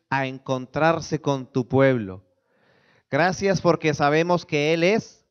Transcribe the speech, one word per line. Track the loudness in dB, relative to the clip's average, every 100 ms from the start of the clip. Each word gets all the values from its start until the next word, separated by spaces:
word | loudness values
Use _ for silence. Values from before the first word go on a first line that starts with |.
| -6
a | -4 -4
encontrarse | -6 -6 -6 -4 0 0 0 -4 -6
con | -4 -4 -4
tu | -4 0
pueblo. | 4 4 2 -4 -12 _ _ _ _ _ _ _ _ -6
Gracias | 0 0 0 -2 0
porque | 0 0 0
sabemos | 0 2 2 2 -2 -2
que | -2 0
Él | 2
es | 2 0 -4 _ _